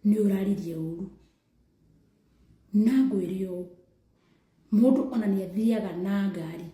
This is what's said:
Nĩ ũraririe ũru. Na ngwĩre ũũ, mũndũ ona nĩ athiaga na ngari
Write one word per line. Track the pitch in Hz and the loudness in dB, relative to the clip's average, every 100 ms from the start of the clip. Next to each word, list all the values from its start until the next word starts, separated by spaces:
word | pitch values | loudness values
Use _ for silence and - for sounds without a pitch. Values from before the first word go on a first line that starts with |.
Nĩ | 208 214 | 2 4
ũraririe | 202 190 196 196 165 160 | 2 2 0 -2 -4 -8
ũru. | 160 170 196 - _ _ _ _ _ _ _ _ _ _ _ _ _ _ _ | -8 -8 -12 -14 _ _ _ _ _ _ _ _ _ _ _ _ _ _ _
Na | 208 226 262 | 2 4 4
ngwĩre | 226 196 180 190 185 | 2 0 -2 -4 -6
ũũ, | 180 180 - _ _ _ _ _ _ _ _ _ | -8 -10 -16 _ _ _ _ _ _ _ _ _
mũndũ | 208 254 262 262 | 4 4 4 0
ona | 233 208 | -2 -2
nĩ | 196 | -2
athiaga | 180 185 226 220 190 170 | -2 -2 0 0 -4 -6
na | 190 202 196 | -4 -2 -2
ngari | 170 160 165 165 | -4 -10 -10 -14